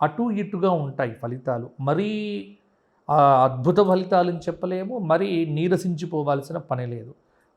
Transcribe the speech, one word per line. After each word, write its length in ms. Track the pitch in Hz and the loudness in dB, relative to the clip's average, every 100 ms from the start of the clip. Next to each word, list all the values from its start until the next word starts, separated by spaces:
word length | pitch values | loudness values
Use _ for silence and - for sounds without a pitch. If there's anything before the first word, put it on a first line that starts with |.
అటు 300 | 151 151 240 | -2 0 -4
ఇటుగా 380 | 208 202 190 190 | -2 -4 -2 0
ఉంటాయి 440 | 175 139 131 123 | 0 -2 -4 -4
ఫలితాలు. 560 | 110 120 127 131 120 120 - | -4 -8 -6 -4 -4 -6 -6
మరీ, 680 | 139 151 208 214 208 202 196 202 _ _ _ _ - | -2 0 0 -4 -6 -8 -10 -18 _ _ _ _ 0
ఆ, 340 | 147 143 135 | 4 6 6
అద్భుత 360 | 131 127 127 175 | 4 2 2 4
ఫలితాలని 580 | 196 185 185 190 180 175 | 4 2 2 2 2 -2
చెప్పలేము, 600 | 170 165 180 185 190 247 | -6 -6 -6 -6 -6 -6
మరీ 480 | 170 160 202 175 160 | 0 2 2 -2 -2
నీరసించిపోవాల్సిన 1120 | 151 175 180 185 160 165 156 143 139 139 165 | 0 2 2 0 -4 -4 -2 0 -2 -4 -10
పని 300 | - 127 123 | -6 -4 -4
లేదు. 260 | 117 113 - _ _ _ | -8 -12 -20 _ _ _